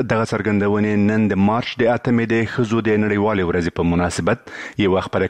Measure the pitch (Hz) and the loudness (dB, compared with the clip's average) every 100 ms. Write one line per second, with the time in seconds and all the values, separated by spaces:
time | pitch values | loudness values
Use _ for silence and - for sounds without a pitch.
0 | 123 110 113 110 104 104 101 107 107 104 | 0 0 0 -2 0 0 2 0 0 2
1 | 101 110 104 95 101 113 - - 117 117 | 2 2 0 2 2 2 -4 -2 0 0
2 | 131 117 113 113 110 - 113 113 107 107 | 0 0 0 0 0 -2 0 0 2 2
3 | 107 104 104 104 87 87 85 - 85 85 | 2 0 0 0 0 0 -2 -2 0 0
4 | 87 - 87 120 - - - - 98 92 | -2 -2 -2 -2 -6 -16 -10 -2 0 0
5 | - 98 | -2 -2